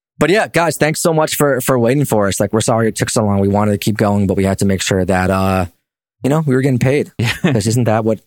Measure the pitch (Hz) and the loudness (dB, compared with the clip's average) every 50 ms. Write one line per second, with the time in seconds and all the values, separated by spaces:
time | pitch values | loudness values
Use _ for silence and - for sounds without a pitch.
0 | _ _ _ - 147 156 185 220 190 117 - 160 170 160 - - 156 151 156 - | _ _ _ -2 0 0 2 0 0 0 0 0 0 0 0 0 0 -2 0 0
1 | - 175 160 156 156 - - - 147 143 135 123 - - 135 123 117 117 131 147 | 0 0 2 2 0 0 0 0 0 0 0 0 0 0 0 2 2 2 2 0
2 | 135 - 113 107 101 98 92 - 104 98 - 113 - - 117 113 113 110 - - | 0 0 0 0 0 0 0 -2 -2 0 0 -2 0 0 0 0 0 -2 -2 -4
3 | - - - 120 107 104 101 98 98 101 101 101 104 104 104 101 - 113 104 - | -4 -2 -2 0 0 0 0 0 0 2 2 2 0 0 0 -2 -2 -4 -2 0
4 | 110 101 101 101 101 92 92 98 98 98 95 - 101 98 98 92 - - 101 92 | 0 0 2 0 0 0 0 0 0 0 0 0 0 -2 -2 -2 -2 -2 0 0
5 | 92 90 92 92 92 92 95 95 95 95 95 95 90 87 _ _ _ _ _ _ | 0 0 0 0 0 0 0 0 0 0 0 -2 -2 -4 _ _ _ _ _ _
6 | _ _ _ _ 117 127 147 160 156 143 127 131 131 143 127 113 - 131 139 147 | _ _ _ _ -4 -2 0 0 0 0 0 0 0 0 0 2 0 0 0 0
7 | 107 - - - 113 117 - - - 170 131 110 95 113 110 127 117 113 107 113 | -2 -4 -6 -4 -4 -4 -4 -2 -2 0 0 0 0 0 0 0 2 2 0 0
8 | 110 113 110 - _ | 0 0 -2 -4 _